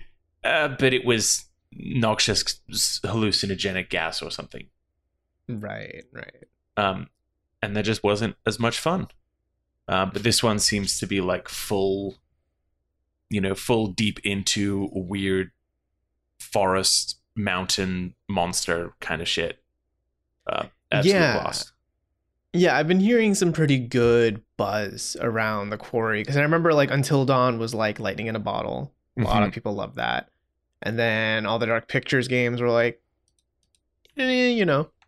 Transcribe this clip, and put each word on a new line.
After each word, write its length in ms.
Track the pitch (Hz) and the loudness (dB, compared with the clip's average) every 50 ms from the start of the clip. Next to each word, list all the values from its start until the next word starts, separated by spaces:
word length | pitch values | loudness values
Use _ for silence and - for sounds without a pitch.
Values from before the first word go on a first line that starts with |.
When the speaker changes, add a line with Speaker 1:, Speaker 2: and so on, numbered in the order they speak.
| - - - _ _ _ _ _ - | -14 -16 -20 _ _ _ _ _ -4
Speaker 1:
uh, 240 | 117 151 156 151 147 | -2 0 0 0 0
but 240 | 131 113 131 131 127 | 0 2 2 2 2
it 100 | 123 - | 2 2
was 420 | 120 117 110 101 - - - - - _ _ _ _ - | 2 2 2 2 0 0 -2 -4 -10 _ _ _ _ -18
noxious 680 | - - - - 123 113 107 107 - - 113 101 - - - - - _ - | -14 -10 -4 -2 2 2 2 2 2 2 0 0 0 -2 -2 -6 -8 _ -10
s-, 300 | 92 - - - - - - | -4 -4 -2 -2 -2 -4 -4
hallucinogenic 840 | 90 101 110 110 104 90 - - 98 95 87 98 98 92 92 87 - | -4 -2 0 0 2 0 0 -2 -2 -4 -4 -4 -2 -2 -4 -4 -4
gas 320 | - 87 82 82 - - | -4 -2 -2 -2 -4 -6
or 80 | - - | -8 -8
something. 380 | - - - - - - - - _ _ _ _ _ _ _ _ _ _ _ _ _ _ _ - | -10 -10 -12 -12 -16 -18 -18 -20 _ _ _ _ _ _ _ _ _ _ _ _ _ _ _ -12
Speaker 2:
Right, 540 | 120 104 104 101 - 55 - - - - - _ | -10 -10 -10 -10 -10 -10 -12 -14 -16 -18 -20 _
right. 320 | - - - - - _ - _ _ _ _ _ _ 104 | -18 -18 -18 -18 -18 _ -20 _ _ _ _ _ _ 0
Speaker 1:
Um, 320 | 101 98 92 - - - _ _ _ _ _ _ _ _ _ _ - | 0 0 0 -2 -6 -10 _ _ _ _ _ _ _ _ _ _ -6
and 120 | 104 101 | -4 -2
there 60 | 107 | 0
just 220 | 98 107 110 - - | 0 0 0 2 2
wasn't 320 | 101 104 104 113 104 - - _ | 2 2 2 0 -2 -4 -4 _
as 140 | 117 101 117 | -2 -2 0
much 180 | 117 117 - - | 0 0 0 0
fun. 300 | - 160 180 185 110 - - _ _ _ _ _ _ _ _ _ _ _ _ _ _ - | 0 0 0 0 -2 -6 -12 _ _ _ _ _ _ _ _ _ _ _ _ _ _ -2
Uh, 180 | 95 92 95 | 0 0 0
but 160 | 95 95 101 | 0 -2 0
this 220 | 104 117 110 - - | 0 2 2 4 4
one 160 | 113 107 104 | 2 2 2
seems 400 | - - 107 101 98 92 - - | 2 2 0 0 0 -2 -4 -4
to 80 | 107 92 | -4 -2
be, 120 | 98 98 | 0 0
like, 300 | 90 90 90 - - - | 0 0 0 -2 -4 -8
full, 640 | - - - - 104 98 95 98 95 98 98 98 - - _ _ _ _ _ _ _ _ _ _ _ _ _ _ _ _ _ _ _ _ _ - | -10 -10 -4 -2 0 0 2 2 0 0 -2 -6 -8 -10 _ _ _ _ _ _ _ _ _ _ _ _ _ _ _ _ _ _ _ _ _ -6
you 100 | 107 104 | -4 -2
know, 140 | 92 95 95 | -2 -2 -2
full 320 | - - - 123 113 110 101 | -2 0 0 2 2 0 0
deep 320 | 90 - 110 104 - - - | -2 -2 -2 -2 -2 -4 -4
into 680 | 104 101 98 98 - - 107 101 101 98 98 98 - - | -2 -2 -2 -2 -2 -2 0 0 0 0 -2 -4 -4 -4
weird 580 | 95 92 87 101 98 98 95 95 95 92 - - _ _ _ _ _ _ _ _ _ _ _ _ _ _ _ _ - | -6 -6 -4 -4 -4 -2 0 0 0 0 -4 -8 _ _ _ _ _ _ _ _ _ _ _ _ _ _ _ _ -20
forest, 800 | - - - 107 98 92 92 95 95 - - - - - - - _ _ _ | -12 -4 0 2 2 4 2 2 2 2 0 0 -2 -4 -8 -12 _ _ _
mountain, 800 | 107 101 101 90 92 92 - - 104 95 92 92 90 90 90 - _ _ - | -4 -4 -2 -2 -2 -2 -2 -2 -2 0 -2 -2 -4 -6 -8 -10 _ _ -6
monster 640 | 101 92 85 90 90 - - - 85 85 85 85 - _ | -2 -2 -2 -2 -2 -4 -2 -2 -2 -2 -4 -6 -10 _
kind 220 | - - 82 80 | -8 -6 -6 -4
of 60 | 85 - | -4 -2
shit. 360 | - 87 82 80 - - _ _ _ _ _ _ _ _ _ _ _ _ _ _ _ _ _ | -2 -2 -2 -4 -6 -10 _ _ _ _ _ _ _ _ _ _ _ _ _ _ _ _ _
Uh, 200 | - - - - - - _ _ _ | -6 -4 -4 -6 -8 -12 _ _ _
absolute 280 | - - 139 190 196 185 | 0 2 4 4 4 4
Speaker 2:
Yeah. 220 | 165 135 110 87 | 4 2 2 0
Speaker 1:
blast. 300 | - - - - - - _ _ _ _ _ _ _ _ _ _ _ _ _ _ _ _ - | -2 -4 -6 -8 -8 -10 _ _ _ _ _ _ _ _ _ _ _ _ _ _ _ _ 0
Speaker 2:
Yeah, 220 | 175 180 165 127 143 | 2 4 4 4 2
I've 100 | 156 160 | 2 2
been 120 | 185 190 | 2 4
hearing 340 | 190 220 247 233 220 214 196 | 4 4 4 4 4 4 2
some 180 | 196 190 175 | 2 2 2
pretty 280 | 165 156 156 143 139 131 | 2 2 2 4 2 2
good 640 | 120 117 131 123 120 120 117 120 117 113 104 107 - _ _ - | 0 0 2 4 4 6 6 6 4 4 2 -2 -8 _ _ -4
buzz 600 | 107 98 104 107 104 98 110 107 - - - - | -4 -2 -2 -2 -4 -6 -8 -10 -10 -10 -6 -4
around 500 | - 120 110 113 110 110 107 104 101 101 | -4 -2 -2 0 0 0 -2 -2 -4 -6
the 60 | 107 104 | -8 -8
quarry, 460 | - - - 117 113 110 107 104 107 | -8 -6 -4 -2 0 0 0 -2 -2
'cause 140 | - 139 143 | -2 0 2
I 40 | 147 | 2
remember, 280 | 151 165 165 175 170 156 | 2 2 4 4 4 4
like, 180 | 147 139 - | 4 4 4
Until 340 | 131 143 135 - 147 135 135 | 2 0 2 2 2 2 4
Dawn 320 | 127 131 127 127 127 117 113 | 4 4 4 4 4 2 0
was, 160 | 113 113 117 | -2 -4 -2
like, 260 | 110 110 107 104 - | 0 0 -2 -2 -2
lightning 280 | 110 101 98 107 107 113 | -4 -4 -4 -4 -4 -4
in 80 | 110 | -4
a 40 | 107 | -4
bottle. 540 | 101 104 98 - - - - 127 143 - - _ _ _ _ - | -4 -2 -2 -2 -4 -4 -6 -6 -8 -10 -14 _ _ _ _ -2
A 40 | 110 | 0
lot 180 | 98 107 104 | 2 2 2
of 60 | 104 95 | 2 0
Speaker 1:
Mm-hmm. 60 | - | -2
Speaker 2:
people 180 | 117 - 110 101 | -4 -6 -6 -6
love 220 | 98 98 - - | -6 -6 -8 -6
that. 340 | 60 60 60 62 62 - - _ _ _ _ _ _ _ _ _ _ | -4 -4 -2 -2 -4 -4 -8 _ _ _ _ _ _ _ _ _ _
And 180 | - 107 110 117 | -8 -6 -2 0
then 460 | 117 117 110 110 110 110 110 110 107 | 0 2 2 0 0 0 0 0 0
all 120 | 101 113 113 | 0 0 0
the 60 | 117 | 0
Dark 220 | 110 117 113 - - | 0 0 -2 -2 -2
Pictures 400 | - 131 - - 143 127 120 131 | -4 -4 -2 0 0 0 0 0
games 340 | 127 123 123 120 120 120 | 0 0 0 0 0 0
were 80 | 120 120 | 0 2
like, 320 | 117 117 117 120 117 - _ _ _ _ _ _ _ _ _ _ _ _ _ _ _ _ _ _ _ _ _ _ _ 277 | 4 4 4 2 0 -4 _ _ _ _ _ _ _ _ _ _ _ _ _ _ _ _ _ _ _ _ _ _ _ -2
eh, 320 | 262 254 254 254 247 247 | 0 2 2 2 2 2
you 160 | 240 226 196 | 2 2 2
know. 260 | 165 143 139 151 - _ _ _ | 2 2 2 0 -2 _ _ _